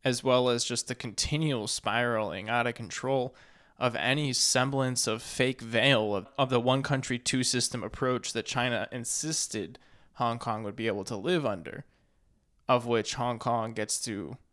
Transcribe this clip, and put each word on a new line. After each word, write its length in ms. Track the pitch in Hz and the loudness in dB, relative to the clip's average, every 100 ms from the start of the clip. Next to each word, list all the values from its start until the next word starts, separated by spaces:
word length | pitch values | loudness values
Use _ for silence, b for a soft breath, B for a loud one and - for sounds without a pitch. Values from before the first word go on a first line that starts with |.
as 180 | 135 123 | 0 0
well 260 | 131 127 127 | 4 4 4
as 160 | 120 | 2
just 220 | - 120 - | 0 -4 -4
the 80 | |
continual 720 | - 120 101 - 147 160 127 104 | -6 -6 -4 -2 0 0 -2 -2
spiraling 800 | - 110 113 120 113 104 92 107 | -4 0 0 2 2 0 -4 -2
out 200 | 120 120 | 0 0
of 60 | |
control 600 | 117 117 - 127 135 127 B B B B B | -2 -8 -6 0 0 0 B B B B B
of 160 | 123 | 0
any 380 | 113 101 139 147 | 2 0 2 0
semblance 760 | 120 - 127 131 139 131 123 - | 2 4 4 2 2 0 0 0
of 140 | 113 | -2
fake 400 | - - 127 131 | -6 0 0 0
veil 560 | 113 113 127 127 107 101 | -2 2 6 6 4 0
of, 100 | 98 - | -4 -2
of 100 | 131 | 2
the 100 | 123 | 4
one 240 | 120 135 | 4 2
country, 360 | 135 139 127 123 | 2 -2 0 -4
two 260 | - 131 | 0 0
system 380 | 123 123 117 123 | 2 2 0 -2
approach 480 | 107 - 131 127 - | -8 -2 0 0 -2
that 140 | 117 - | -4 -2
China 420 | 127 123 117 - | -2 0 0 -4
insisted 880 | 123 123 - 151 160 - 110 95 - b b b | -6 -4 -4 -2 -2 -2 -4 -6 -10 b b b
Hong 240 | - 120 117 | -4 -2 -2
Kong 240 | 120 110 | -4 -4
would 120 | 107 | -4
be 120 | 101 113 | -2 -2
able 180 | 101 | 0
to 100 | 95 107 | -2 -4
live 280 | 117 180 | 0 0
under, 400 | 135 98 80 - - _ _ _ _ _ _ _ - | 0 -2 -8 -12 -14 _ _ _ _ _ _ _ 2
of 200 | 123 117 | 2 4
which 280 | 117 104 | 2 2
Hong 240 | - 123 117 | -2 -2 -2
Kong 360 | 127 117 113 | 0 0 -2
gets 260 | 110 107 - | -4 -2 -2
to 380 | - 101 78 123 _ | -4 -6 -6 -10 _